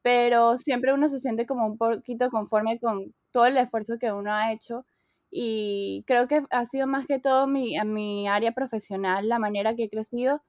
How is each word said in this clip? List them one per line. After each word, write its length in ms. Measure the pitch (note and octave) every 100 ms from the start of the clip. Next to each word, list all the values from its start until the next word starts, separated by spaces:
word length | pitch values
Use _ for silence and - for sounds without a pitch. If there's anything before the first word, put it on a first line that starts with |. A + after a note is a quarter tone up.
pero 560 | B3 B3 A#3+ A#3 A#3 B3
siempre 360 | D4 B3 C4
uno 160 | C#4 D4
se 100 | C#4
siente 260 | B3 A3 A#3+
como 200 | B3+ A3
un 100 | G#3+
poquito 520 | A3+ A3+ - A#3 B3+
conforme 500 | A#3 G3+ G#3+ A3 A#3
con 340 | A#3 G3+ G3+ _ _
todo 140 | B3+ A#3+
el 120 | C4+
esfuerzo 400 | B3 A3+ G#3+ A#3
que 120 | A#3
uno 220 | G3+ G3+
ha 180 | G#3+ A3
hecho, 320 | A3 - A#3 - _ _ _ _
y 720 | - A#3 A3 G#3 G3+ G3 G3 -
creo 200 | A#3+ B3+
que 160 | D4+ C#4
ha 160 | B3+ A#3
sido 220 | C4+ C4+
más 180 | C#4 B3+
que 120 | C4+
todo 280 | C4+ C4 C#4
mi, 300 | C#4 A#3+ E3
en 160 | G#3+
mi 340 | G#3+ G#3 G3+ G3+
área 240 | G3+ A3+
profesional, 760 | A3+ C4+ A3 - G3 F#3+ F#3+ G#3+
la 100 | A#3
manera 360 | G#3+ G3+ G#3+ A#3
que 80 | G#3+
he 40 |
crecido. 520 | A3 A3 A#3+ B3+ D4